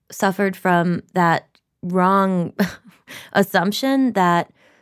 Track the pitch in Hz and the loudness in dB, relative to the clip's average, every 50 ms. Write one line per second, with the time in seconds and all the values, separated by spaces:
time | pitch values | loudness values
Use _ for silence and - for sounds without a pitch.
0 | _ - - - 220 196 190 - 202 196 190 - - 185 175 175 170 180 175 - | _ -18 -6 -2 -2 -2 0 0 -2 -2 -2 -2 0 2 2 2 2 0 -2 -4
1 | - _ - 185 175 170 165 - - _ _ _ _ _ _ _ - 175 180 185 | -6 _ -2 0 2 2 2 0 -2 _ _ _ _ _ _ _ -8 -4 0 0
2 | 180 185 196 196 196 190 185 180 170 - - - 196 175 - - _ 214 - _ | 2 2 2 2 2 2 0 -2 -2 -2 -2 -4 -4 -4 -6 -10 _ -20 -20 _
3 | _ - - - - - - - 202 196 - 185 170 196 202 - - 269 269 269 | _ -20 -20 -20 -12 -4 -2 0 0 0 0 -2 0 -2 -2 -2 -2 -2 0 0
4 | 262 247 208 196 180 175 175 170 - - _ _ _ _ _ _ | 0 0 0 2 2 2 2 0 -2 -4 _ _ _ _ _ _